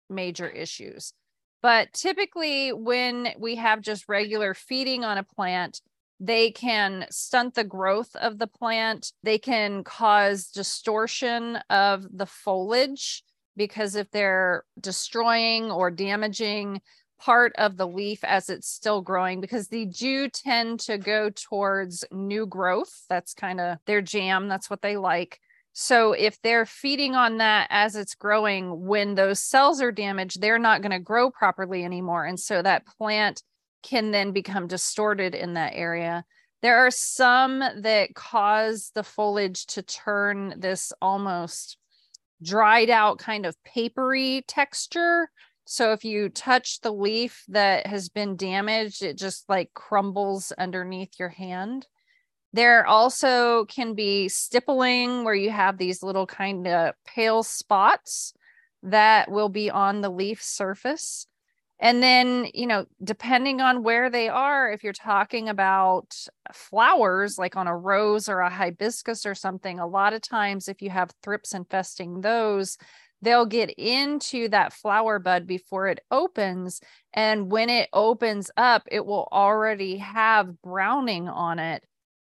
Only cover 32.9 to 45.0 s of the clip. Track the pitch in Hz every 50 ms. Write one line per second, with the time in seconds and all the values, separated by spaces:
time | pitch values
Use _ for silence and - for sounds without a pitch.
32.9 | - - 220 214 214 214 214 202 - - - _ _ _ _ _ _ _ - -
33.9 | 262 240 220 214 208 202 196 202 185 196 180 - 196 202 175 170 185 180 - -
34.9 | - - 214 214 208 196 190 185 170 - - 175 170 165 160 - - - 170 170
35.9 | 170 170 170 170 170 170 170 _ _ _ _ _ _ _ - 240 240 233 254 254
36.9 | 247 - - - - - 262 247 247 254 262 262 262 269 269 262 - 214 202 220
37.9 | 220 208 190 - - - - - - 226 202 208 214 214 220 220 226 214 - -
38.9 | - 220 202 - - - 214 208 202 208 202 190 185 - - - - 208 185 -
39.9 | - - - - 208 202 202 202 202 196 196 196 - - 185 185 190 180 - -
40.9 | - - - 190 196 196 202 196 180 175 170 170 - - - - - - _ _
41.9 | _ _ _ _ - - _ _ _ - 165 165 196 220 220 214 220 233 226 226
42.9 | 240 220 214 214 185 - - - 220 208 196 170 160 _ _ - - 240 233 233
43.9 | - - 262 262 262 262 262 262 262 269 262 - - - 277 277 - - - -
44.9 | - 339